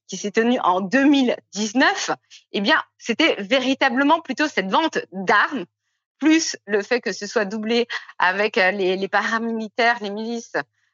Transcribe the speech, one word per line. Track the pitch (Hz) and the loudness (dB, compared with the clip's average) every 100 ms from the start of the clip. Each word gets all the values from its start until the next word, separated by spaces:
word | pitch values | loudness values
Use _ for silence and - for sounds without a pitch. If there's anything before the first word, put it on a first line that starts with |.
| - | -16
qui | 190 | -10
s'est | 208 | -2
tenu | 226 233 247 | 0 2 2
en | - 180 | 2 0
deux | 190 247 | 0 2
mille | 277 277 247 - - | 4 4 2 -2 -6
dix-neuf, | 202 214 254 320 403 - 151 _ - _ | -6 -2 2 2 2 -4 -6 _ -20 _
eh | 208 | -4
bien, | 202 311 - _ | 0 0 -2 _
c'était | - 220 320 - | -4 0 2 0
véritablement | 196 262 254 269 277 247 285 320 | 0 0 0 0 0 2 2 2
plutôt | - 226 302 | 0 -4 -2
cette | - 190 | -2 0
vente | 247 320 175 - | 0 0 -2 -6
d'armes | 190 185 214 330 277 170 _ _ _ _ _ | -4 2 2 2 -2 -10 _ _ _ _ _
plus | 294 320 320 - - | 2 4 2 -6 -4
le | 208 | -4
fait | 202 240 | 0 -2
que | 226 | -2
ce | 185 208 | -6 -4
soit | 233 196 | -2 -2
doublé | 220 214 233 233 - - - | -4 -2 0 -2 -6 -10 -2
avec, | 180 190 214 214 | 0 2 0 2
euh, | 185 | 2
les, | 202 185 190 | 2 0 -2
les | 190 | -2
paramilitaires, | 202 220 226 233 226 220 - 233 233 | -2 0 -2 -4 -6 -6 0 0 0
les | 202 | -4
milices | 202 220 233 - 156 - _ _ | -6 -6 -8 -6 -8 -8 _ _